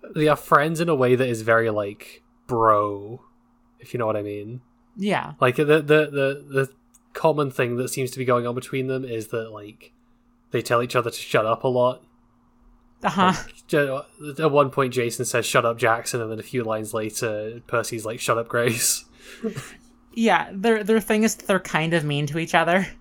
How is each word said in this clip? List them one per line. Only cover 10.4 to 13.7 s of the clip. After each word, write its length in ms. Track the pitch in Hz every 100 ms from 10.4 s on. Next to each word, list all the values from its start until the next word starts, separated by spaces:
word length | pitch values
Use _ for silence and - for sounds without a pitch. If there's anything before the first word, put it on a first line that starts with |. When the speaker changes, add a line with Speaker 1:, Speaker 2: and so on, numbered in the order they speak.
| _
Speaker 1:
they 120 | 123
tell 200 | - 120
each 140 | 123 127
other 140 | 117
to 60 | -
shut 280 | - 131
up 180 | 110 113
a 60 | 131
lot. 340 | 123 123 123 _ _ _ _ _ _ _ _ _ _
Speaker 2:
Uh-huh. 320 | 196 156 185 180
Speaker 1:
Like, 300 | - -
j-, 320 | _